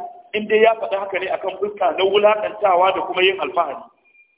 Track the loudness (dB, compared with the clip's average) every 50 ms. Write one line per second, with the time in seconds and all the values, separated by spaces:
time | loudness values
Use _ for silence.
0 | -12 -14 -16 -18 -14 _ -8 -6 -2 0 2 4 6 4 4 2 -4 -4 -4 -4
1 | -4 -4 -6 -6 -4 -4 -6 -6 -6 -8 -8 -6 -8 -6 -4 -2 -2 -2 0 0
2 | 0 2 2 4 4 4 4 2 -2 -6 -6 -2 0 2 4 4 4 4 2 0
3 | -4 -4 -2 0 0 0 0 0 -4 -4 -2 -2 -2 -2 -4 -12 -14 -20 _ _
4 | _ _ _ _ _ _ _